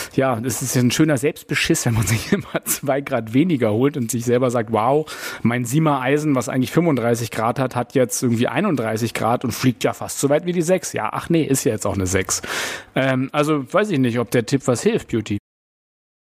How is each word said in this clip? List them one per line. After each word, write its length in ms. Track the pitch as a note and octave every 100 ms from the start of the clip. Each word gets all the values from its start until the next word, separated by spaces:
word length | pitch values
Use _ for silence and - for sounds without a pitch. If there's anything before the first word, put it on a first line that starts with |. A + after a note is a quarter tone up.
| - -
ja, 240 | C3 A2+
das 220 | B2+ G#2+
ist 160 | B2+ C3
ein 140 | B2
schöner 260 | A2 D#3 C3+
Selbstbeschiss, 680 | C#3 - - C#3+ - E3 -
wenn 100 | A2+
man 120 | G2
<laughs> 0 |
sich 240 | A2+ -
immer 320 | G3+ - E3
zwei 380 | - - C3 C3+
Grad 320 | C#3 C3 A2
weniger 400 | B2 F3+ C#3+ A2+
holt 240 | G#2+ C#3 D3
und 120 | A2+
sich 140 | A#2+
selber 280 | A#2 A#2+ B2+
sagt, 200 | A#2+ A2
"Wow, 340 | A2 A#2 D3 D#3 - - -
mein 240 | A2+ A#2+ A#2+
Siemer 340 | D3 D#3+ C#3
Eisen, 340 | B2+ D3 D3+
was 140 | C3 A2+
eigentlich 240 | C3+ B2
fünfunddreißig 580 | D#3+ E3+ C3 A2+ A#2+ A#2
Grad 300 | - A2+ B2
hat, 160 | C3 B2
hat 180 | A#2+
jetzt 300 | C3+ B2 -
irgendwie 240 | C3 A2+ A#2+
einunddreißig 640 | B2 G#3 C3+ A2 A2 A#2
Grad 300 | - A2 B2
und 80 | B2
fliegt 320 | - C3 A2+
ja 80 | C3
fast 300 | - G2+ -
so 80 | C#3
weit 160 | D3+ F3
wie 80 |
die 80 | F3
sechs." 320 | D#3+ F#3 -
Ja, 160 | A2+ G#2+
ach 160 | - -
nee, 160 | E3
ist 220 | C#3+ C3+ C3+
ja 80 |
jetzt 120 | A2 G#2
auch 100 | F#2+
eine 120 | F#2
sechs. 340 | F#2+ F#2 - - - - - - -
Ähm, 340 | C3+ C3 C3+
also 320 | D3+ D3 D3+ B2+
weiß 160 | F3 G#3+
ich 100 | D3+
nicht, 140 | B2+
ob 160 | A#2 A2+
der 160 | B2+ A2
Tipp 160 | C#3 -
was 160 | A#2+
hilft, 240 | G#3+ A3+ -
Beauty. 320 | A2+ G#2+ G2+ - _ _ _ _ _ _ _